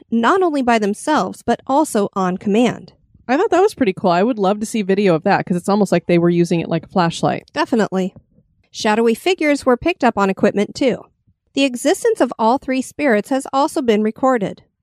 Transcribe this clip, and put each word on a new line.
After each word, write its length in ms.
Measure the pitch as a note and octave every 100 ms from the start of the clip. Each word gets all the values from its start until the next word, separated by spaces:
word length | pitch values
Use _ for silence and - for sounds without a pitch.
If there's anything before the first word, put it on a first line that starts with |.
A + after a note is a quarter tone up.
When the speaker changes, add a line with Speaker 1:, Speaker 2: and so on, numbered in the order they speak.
| _
Speaker 1:
not 320 | A#3 A#3 F#4+
only 180 | F4 D4
by 160 | B3 A#3
themselves, 640 | G3+ G#3+ - C#4+ F#3+ G3
but 180 | - A#3+ -
also 420 | C4+ - G#3+ G3+
on 240 | G3 F#3 F#3
command. 560 | G#3 G#3 A#3+ - - _ _ _ -
Speaker 2:
I 80 | C#4
thought 140 | G#4+
that 120 | E4+
was 120 | G#4
pretty 200 | - G#3+
cool. 180 | - F#3+
I 100 | E3+
would 160 | A3+ A3
love 220 | F#3+ G#3
to 60 | A3
see 160 | A3+
video 320 | F#3+ F#3+ G3+ D#3+
of 80 |
that, 200 | G3+ E3
'cause 140 | - F3+
it's 120 | -
almost 220 | G#3 G3
like 140 | F3 -
they 140 | F3
were 100 | E3+
using 300 | E3+ E3+ E3+
it 100 | -
like 160 | E3 -
a 40 |
flashlight. 600 | G3 E3+ - D3+ - -
Speaker 1:
Definitely. 640 | C#4+ D#4+ A#3 G3 F#3+ F#3 - _ _ _ _ _
Shadowy 460 | - A3 G#3+ A#3 A3+
figures 500 | F4+ F#4+ D4+ C#4+ -
were 120 | A#3+
picked 260 | E4 F4+
up 160 | B3 G#3
on 100 | G3
equipment, 460 | F#3+ G#3 G3 G#3 -
too. 240 | C4+ - - _ _ _ _
The 100 | C4+
existence 580 | C#4 A#3+ C#4 F#4+ A#4 -
of 120 | B3+ -
all 220 | A3 C4
three 220 | - C4
spirits 480 | - - D4 G#3 -
has 180 | C4+ -
also 300 | C4+ D4+ E4
been 220 | A#3+ G#3
recorded, 580 | G#3+ - C4 B3 F#3+ - _ _